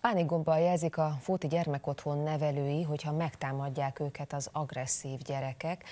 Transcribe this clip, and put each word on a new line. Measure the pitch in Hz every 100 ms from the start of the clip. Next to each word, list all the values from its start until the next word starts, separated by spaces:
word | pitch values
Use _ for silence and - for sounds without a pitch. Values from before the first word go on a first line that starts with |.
Pánikgombbal | 240 208 165 165 156 160
jelzik | 175 180 165 -
a | 156 147
Fóti | - 185 156
Gyermekotthon | 165 160 139 - 143 - 143
nevelői, | 151 156 151 143 139 143
hogyha | 165 147 151
megtámadják | 151 165 - 139 135 139 135 139 135
őket | 147 - 143
az | 143 135
agresszív | - 143 131 131 - 139 131
gyerekek. | 135 139 135 131 160 180 -